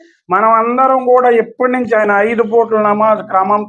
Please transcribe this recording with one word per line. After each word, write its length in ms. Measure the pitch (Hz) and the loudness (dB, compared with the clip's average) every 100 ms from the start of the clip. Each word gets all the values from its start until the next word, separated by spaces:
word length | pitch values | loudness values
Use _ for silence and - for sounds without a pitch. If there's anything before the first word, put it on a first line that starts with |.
| - _ - | -12 _ -4
మనం 220 | 180 220 | 0 2
అందరం 520 | 226 226 247 262 262 | 2 0 0 0 0
కూడా 260 | 247 247 247 | 2 2 2
ఇప్పటి 420 | 233 226 - 254 | 0 -2 -2 -2
నుంచి 260 | 254 240 220 | -2 0 0
ఆయన 120 | 208 | 0
ఐదు 320 | 202 214 226 | 0 0 -2
పూటల 400 | 220 233 220 220 | 0 0 0 0
నమాజ్ 400 | 208 208 214 214 | 0 0 0 0
క్రమం 460 | - 190 190 208 | -2 -2 0 -2